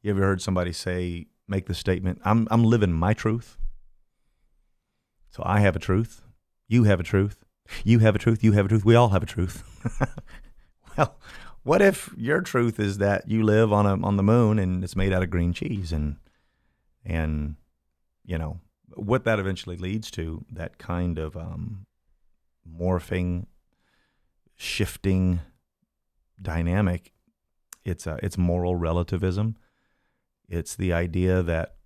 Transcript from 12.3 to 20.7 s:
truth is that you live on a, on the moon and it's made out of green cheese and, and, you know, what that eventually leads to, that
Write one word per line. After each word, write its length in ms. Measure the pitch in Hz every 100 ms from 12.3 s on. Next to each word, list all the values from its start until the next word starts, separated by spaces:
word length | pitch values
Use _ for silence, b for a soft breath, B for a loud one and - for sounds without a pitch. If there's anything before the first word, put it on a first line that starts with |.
| 151
truth 400 | - 123 120 107
is 180 | 104 95
that 300 | 101 101 -
you 140 | 110
live 300 | 107 107 113
on 120 | 104 101
a, 200 | 95 -
on 100 | 101
the 80 |
moon 340 | 98 120 110 107
and 280 | 92 90 92
it's 100 | 95
made 160 | 95
out 120 | 92
of 60 | 90
green 220 | 87 87
cheese 400 | 87 - 101 85
and, 240 | 80 73 71 _ _ _ _ _ _ _ _ -
and, 500 | 82 78 76 76 76 _ _ _ _ _ _ -
you 120 | 85
know, 220 | 78 87 _ _ _ -
what 280 | 101 127
that 160 | 113 107
eventually 380 | 95 92 - 87
leads 340 | 92 110 110
to, 340 | - 82 82 -
that 260 | - 82